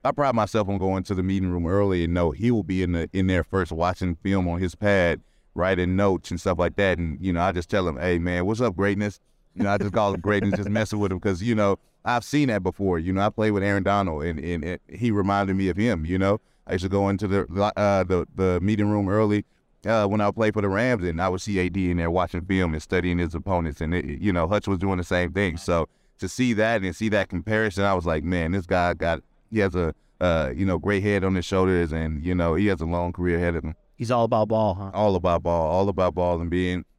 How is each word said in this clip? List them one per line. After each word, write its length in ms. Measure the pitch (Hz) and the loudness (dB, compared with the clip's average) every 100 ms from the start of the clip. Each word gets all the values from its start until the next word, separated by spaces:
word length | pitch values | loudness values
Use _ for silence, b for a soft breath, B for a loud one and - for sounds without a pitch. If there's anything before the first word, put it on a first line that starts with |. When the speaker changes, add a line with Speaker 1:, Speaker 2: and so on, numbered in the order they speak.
Speaker 1:
I 80 | - | -2
pride 220 | - 139 | 0 0
myself 340 | 117 104 110 98 | 2 2 0 0
on 100 | 101 | 0
going 240 | 95 95 | 0 -2
to 120 | 92 95 | -2 -2
the 80 | |
meeting 280 | 92 98 92 | 0 0 0
room 160 | 87 82 | 0 2
early 360 | 98 101 90 | 2 4 2
and 100 | 85 | 2
know 180 | 87 85 | 2 0
he 180 | 67 117 | 0 0
will 120 | 117 | 0
be 180 | 87 95 | 0 -2
in 120 | 90 | 0
the, 160 | 85 80 | 0 -2
in 140 | 95 92 | 0 2
there 160 | 92 | 2
first 280 | 80 95 87 | 0 -2 -2
watching 440 | 82 87 87 92 82 | 0 -2 0 -4 -4
film 320 | 98 98 87 | -2 0 0
on 120 | 85 | -2
his 140 | 92 | -4
pad, 480 | - 104 98 87 76 _ _ _ | 0 2 4 4 0 _ _ _
writing 420 | - 90 92 90 92 | -2 0 2 2 2
notes 360 | 101 90 - | 2 0 -4
and 80 | 87 | -4
stuff 180 | 98 85 | -2 0
like 180 | 87 - | 0 2
that. 200 | 98 85 | 0 2
And, 220 | 85 73 | -2 -4
you 100 | 92 | -2
know, 80 | 85 | 0
I 100 | 90 | 0
just 180 | 87 82 | -2 -2
tell 180 | 104 90 | 0 0
him, 100 | 67 | -2
"Hey, 200 | 90 87 | 0 0
man, 280 | 87 87 92 | 0 -2 -2
what's 160 | 110 | 0
up, 140 | 120 87 | -2 0
greatness?" 440 | 98 101 104 - _ _ _ | 0 0 -4 -6 _ _ _
You 100 | - | -4
know, 80 | 101 | 0
I 60 | 101 | 0
just 160 | 101 | 0
call 200 | 110 101 | 0 0
him 80 | 95 | 0
greatness, 340 | 95 101 98 98 | 0 0 0 -2
just 140 | 101 | -2
messing 300 | 107 107 107 | -2 -2 -2
with 120 | 101 | -2
him 80 | 92 | 0
'cause, 240 | 107 90 | -2 -2
you 100 | 113 | 0
know, 240 | 110 101 95 _ _ - | 2 2 2 _ _ -2
I've 180 | 123 | -2
seen 240 | - 147 139 | 0 0 2
that 160 | 104 | 0
before. 360 | 92 - 98 85 | -2 -2 0 0
You 140 | 85 | 0
know, 80 | 95 | 0
I 80 | 104 | 0
played 220 | - 110 | 0 0
with 120 | 101 | 2
Aaron 200 | 101 101 | 0 0
Donald, 400 | 92 101 95 78 | 2 2 0 -2
and, 160 | 82 78 | -4 -4
and, 240 | 78 87 | -4 -4
and 160 | 78 87 - | -4 -8 -12
he 240 | 73 117 | -4 0
reminded 440 | 101 98 101 98 95 | 0 2 0 0 0
me 120 | 95 | 0
of 80 | 87 | 0
him, 280 | 117 90 80 | 0 0 -2
you 120 | 92 | 0
know. 220 | 95 107 _ _ - | 2 0 _ _ -6
I 80 | |
used 100 | 92 | -4
to 60 | 95 | 0
go 200 | 98 98 | 0 0
into 180 | 98 101 | 0 0
the, 180 | 98 73 90 101 - | -2 -2 -2 -2 0
uh, 280 | 104 98 92 | 2 2 2
the, 200 | 90 - | 0 -2
the 260 | - 95 90 | -2 0 2
meeting 280 | 95 107 104 | 0 0 2
room 200 | 104 98 | 0 0
early, 360 | 104 110 104 - _ _ _ 98 | 2 2 0 -2 _ _ _ -2
uh, 220 | 113 101 | 0 2
when 140 | 107 | 2
I 60 | 101 | 0
would 80 | 110 | 2
play 160 | 110 | 0
for 100 | 107 | 0
the 80 | 101 | 0
Rams, 340 | 98 123 120 | 0 0 0
and 180 | 87 82 | -2 0
I 60 | 92 | -2
would 140 | 92 | -2
see 180 | - 95 | -2 0
A 100 | 92 | 0
D 220 | 92 90 | 0 0
in 60 | 87 | 0
there 120 | 85 | 0
watching 360 | 87 85 87 90 | 0 0 -4 0
film 280 | 95 90 | 0 2
and 80 | 78 | -2
studying 360 | - 92 87 87 | -2 0 2 0
his 180 | 85 82 | -2 -4
opponents. 460 | 87 90 82 73 | -2 -2 -2 -4
And, 120 | 78 | -2
it, 120 | 87 69 | -2 -4
you 260 | 71 101 | -2 0
know, 160 | 87 82 | 2 2
Hutch 200 | 104 - | 0 0
was 120 | 95 | -2
doing 180 | 95 92 | 0 -2
the 60 | |
same 300 | 87 90 87 | 0 0 0
thing. 240 | 85 101 80 | 0 -2 -2
So 320 | - 85 78 _ _ _ | -2 -2 -2 _ _ _
to 100 | 92 | -10
see 240 | - 127 | -2 0
that 280 | 107 110 113 | 2 2 0
and 140 | 95 85 | -2 -2
see 140 | 110 | 0
that 200 | 101 95 | 0 0
comparison, 540 | 90 85 110 110 90 | -4 -2 0 0 0
I 100 | 98 | 0
was 120 | 95 85 | 2 0
like, 180 | 78 | -2
"Man, 280 | 78 90 82 | -2 -2 0
this 120 | 95 87 | -2 0
guy 280 | 92 87 | 0 0
got, 280 | 82 82 80 _ _ _ | 0 -2 -2 _ _ _
he 100 | 110 | 0
has 160 | 98 90 | 0 0
a, 180 | 82 - _ _ | -2 -4 _ _
uh, 320 | 90 80 69 64 | 0 0 -2 -2
you 100 | 98 | -2
know, 120 | 85 | 0
great 260 | 95 101 | 0 0
head 220 | 104 101 95 | 0 0 0
on 100 | 95 | -2
his 100 | 85 | 0
shoulders, 460 | 95 92 90 85 | 0 2 2 0
and, 320 | 80 80 76 | -2 -4 -4
you 100 | 85 | -2
know, 200 | 90 85 82 | 0 0 2
he 120 | 104 | 2
has 120 | 90 | 0
a 60 | 80 | -2
long 260 | 87 87 | -2 -4
career 240 | 87 87 85 | -2 0 0
ahead 180 | 87 82 | 0 -2
of 100 | - | -6
him." 100 | 78 _ _ | -12 _ _
Speaker 2:
He's 140 | 113 | -2
all 120 | 123 | 0
about 240 | 113 113 107 | 2 2 2
ball, 280 | 110 107 92 | 2 2 0
huh? 160 | 98 | -6
Speaker 1:
All 220 | 95 107 92 | 0 2 2
about 280 | 87 85 | 2 2
ball, 260 | 85 85 80 | 2 0 2
all 200 | 90 101 | 2 0
about 260 | 92 90 80 | 2 0 0
ball 240 | 87 87 | 0 0
and 100 | 85 | -2
being 360 | 90 90 90 - | -2 0 -4 -8